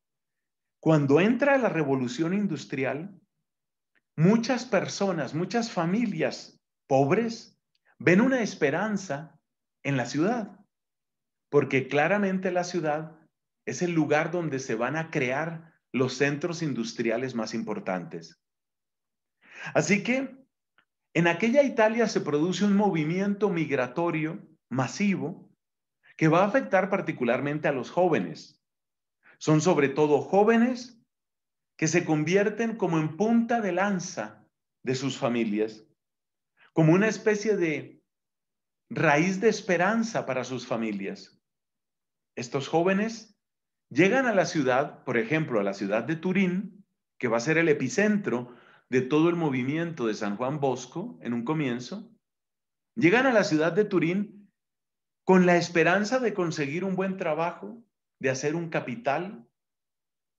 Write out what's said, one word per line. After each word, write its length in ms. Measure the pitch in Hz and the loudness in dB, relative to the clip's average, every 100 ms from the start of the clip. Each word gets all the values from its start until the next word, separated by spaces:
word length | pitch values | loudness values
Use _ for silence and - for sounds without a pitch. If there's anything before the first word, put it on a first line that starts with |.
| _ _ _ _ _ _ _ _ | _ _ _ _ _ _ _ _
cuando 400 | 156 160 139 147 | 2 4 6 4
entra 380 | 208 247 277 269 | 4 2 2 2
la 100 | 214 | 2
revolución 680 | 160 139 135 123 139 160 | 0 0 -2 -2 -4 -2
industrial, 840 | 196 196 151 - 135 131 135 185 - _ _ _ _ _ _ _ _ _ - | -2 -2 -6 -8 -6 -4 -6 -10 -16 _ _ _ _ _ _ _ _ _ 2
muchas 480 | 170 226 233 247 | 4 4 2 -4
personas, 720 | - 185 - - 196 170 123 | 0 -2 -2 -4 -2 -2 -4
muchas 380 | 151 185 233 226 | -4 -2 -2 -2
familias 880 | - 165 208 220 160 127 - - _ _ _ _ | -2 0 0 -2 -2 -4 -4 -16 _ _ _ _
pobres 720 | 131 139 190 233 - - _ _ _ _ _ | 2 4 2 0 -6 -16 _ _ _ _ _
ven 240 | 127 185 | 4 6
una 200 | 262 262 | 6 2
esperanza 960 | 208 - 143 160 214 202 - 143 160 _ _ _ _ _ | -2 0 0 0 -2 -4 -6 -8 -10 _ _ _ _ _
en 140 | 139 139 | -4 -2
la 80 | 120 | -2
ciudad, 540 | 143 180 247 202 - _ _ _ _ _ _ _ _ _ | -2 0 -2 -6 -14 _ _ _ _ _ _ _ _ _
porque 400 | 143 131 135 - | 0 2 -2 0
claramente 640 | 143 156 208 196 190 185 | 0 2 2 0 0 -2
la 120 | 175 | -2
ciudad 560 | 175 175 156 151 160 - _ _ _ _ - | -2 -4 -2 -4 -6 -18 _ _ _ _ -12
es 160 | 127 | -4
el 100 | 175 | -2
lugar 400 | 165 147 147 165 | 0 2 2 0
donde 280 | 175 160 131 | -2 -4 -6
se 160 | 127 110 | -4 -2
van 200 | 120 156 | -2 -4
a 140 | 160 | -4
crear 560 | 156 123 135 165 165 - _ _ | -4 -2 -2 -6 -8 -16 _ _
los 220 | 123 127 | -2 0
centros 480 | - 143 143 175 160 | 2 0 0 -4 -4
industriales 720 | 160 117 113 - 113 113 131 | -4 -4 -6 -4 -2 -2 -4
más 220 | 117 110 113 | -6 -6 -6
importantes. 840 | 110 101 95 90 82 85 82 _ _ _ _ _ _ _ _ _ _ _ _ - - | -6 -6 -4 -6 -6 -14 -16 _ _ _ _ _ _ _ _ _ _ _ _ -16 -4
Así 300 | - 156 202 | -2 2 0
que 340 | 233 254 269 - _ _ _ _ _ _ _ 151 | 2 -2 -4 -12 _ _ _ _ _ _ _ 0
en 120 | 170 | 2
aquella 360 | 170 226 285 | 2 2 4
Italia 440 | 269 - 220 226 220 | 4 4 2 4 0
se 140 | 180 | 0
produce 420 | 151 147 175 165 | -2 0 0 2
un 120 | 208 196 | 2 4
movimiento 760 | 208 165 151 180 202 196 208 | 4 2 0 0 -2 0 0
migratorio 960 | 170 147 135 123 - 170 160 156 160 - _ _ | 0 -2 -2 -2 -2 -2 -2 -4 -8 -16 _ _
masivo 800 | 123 123 - 202 180 - - - _ _ _ _ _ _ - | -4 -4 0 0 0 -4 -10 -20 _ _ _ _ _ _ 0
que 120 | 156 | 4
va 160 | 165 | 4
a 40 | 196 | 4
afectar 440 | 269 269 190 190 | 2 2 0 2
particularmente 760 | 196 160 147 117 127 143 151 160 | -2 -4 -2 0 0 -2 -2 -2
a 40 | |
los 180 | 135 113 | -2 -4
jóvenes. 760 | - 180 135 90 - - _ _ _ _ _ _ _ _ _ | 0 2 2 -2 -10 -18 _ _ _ _ _ _ _ _ _
Son 220 | - 156 | 2 4
sobre 280 | 165 151 139 | 4 4 2
todo 320 | 139 151 139 | 2 4 2
jóvenes 800 | - 190 214 233 247 254 - - _ _ _ _ _ _ _ - | 4 4 6 4 2 0 -10 -20 _ _ _ _ _ _ _ -4
que 120 | 156 | 0
se 180 | 170 160 | 0 2
convierten 680 | 151 151 196 202 214 226 226 | -2 2 2 0 -2 -4 -2
como 240 | 180 160 | -2 0
en 180 | 156 - | -2 -2
punta 420 | 220 233 233 233 | 2 2 2 -2
de 120 | 202 | -2
lanza 760 | 175 202 190 - - 107 - _ _ _ _ | -2 0 -2 -6 -10 -12 -14 _ _ _ _
de 100 | - | -6
sus 240 | 131 135 - | -4 -4 -4
familias, 680 | 131 120 117 104 110 - _ _ _ _ _ _ _ _ _ | -2 0 -2 -2 -4 -6 _ _ _ _ _ _ _ _ _
como 200 | 165 156 | 2 4
una 140 | 180 220 | 6 4
especie 480 | - 220 208 220 196 | 0 0 0 0 0
de 480 | 170 139 120 - _ _ _ _ _ _ _ _ _ | 0 -2 -8 -20 _ _ _ _ _ _ _ _ _
raíz 500 | 117 160 147 180 190 | 0 2 4 2 2
de 80 | 233 | 0
esperanza 800 | 208 - 170 185 226 220 143 - | 0 -2 0 2 0 -2 -4 -4
para 160 | 127 | -6
sus 240 | 123 127 - | -4 -8 -6
familias. 720 | 117 113 101 98 98 - _ _ _ _ _ _ _ _ _ _ - | -4 -4 -4 -8 -10 -16 _ _ _ _ _ _ _ _ _ _ -14
Estos 320 | 120 139 - | -8 -8 -2
jóvenes 680 | 160 175 196 226 - - _ _ _ _ _ _ | 0 2 0 -2 -8 -18 _ _ _ _ _ _
llegan 360 | 120 190 254 254 | 2 4 4 2
a 80 | 202 | 0
la 100 | 160 | 0
ciudad, 580 | 160 127 123 151 - | 0 0 0 -2 -8
por 140 | - 117 | -4 -2
ejemplo, 420 | 113 156 151 113 | 0 -2 0 0
a 40 | |
la 100 | 101 | -2
ciudad 300 | 98 98 107 | -4 -2 -2
de 120 | 120 160 | -2 -4
Turín, 680 | 185 185 185 180 - - _ _ _ _ | -2 0 0 0 -6 -14 _ _ _ _
que 100 | 120 | -2
va 100 | 117 | 0
a 40 | |
ser 160 | 139 160 | 2 2
el 120 | 165 | 2
epicentro 880 | 143 127 - 214 208 120 120 123 - - _ _ | 2 0 0 2 2 0 -4 -6 -16 -20 _ _
de 120 | 127 | 0
todo 280 | 127 151 170 | 2 2 2
el 60 | 175 | 2
movimiento 720 | 160 127 127 156 170 135 117 | -2 -2 -2 -4 -4 -2 -4
de 80 | |
San 220 | 101 104 101 | -2 -4 -4
Juan 240 | 127 147 | -4 -2
Bosco 580 | 135 123 - 165 233 - | -2 -2 -8 -10 -10 -10
en 120 | 117 | -6
un 100 | 120 | -4
comienzo, 680 | 117 160 135 120 - 202 - _ _ _ _ _ _ _ _ - | -2 -2 -2 -4 -8 -14 -16 _ _ _ _ _ _ _ _ 0
llegan 300 | 151 226 269 | 4 4 4
a 80 | |
la 100 | 220 | 2
ciudad 280 | - 151 160 | 2 2 2
de 140 | 165 208 | 0 0
Turín 680 | 175 160 190 202 - - _ _ _ _ _ _ _ | 0 0 -2 -4 -10 -20 _ _ _ _ _ _ _
con 220 | - 185 180 | 4 6 6
la 120 | 175 | 4
esperanza 640 | 170 170 160 190 208 254 | 2 2 4 2 0 0
de 140 | 233 | 0
conseguir 500 | 202 170 156 139 165 | -2 -4 -2 -4 -4
un 120 | 190 185 | -4 -2
buen 220 | 190 185 | -4 -4
trabajo, 640 | 175 151 170 170 202 233 _ _ _ _ | -4 -2 -2 -6 -14 -16 _ _ _ _
de 100 | 131 | -4
hacer 260 | 131 147 165 | -2 -4 -4
un 140 | 165 | -4
capital, 800 | 165 - 117 143 143 190 226 - _ _ _ _ _ _ _ _ | -6 -6 -6 -4 -4 -6 -14 -20 _ _ _ _ _ _ _ _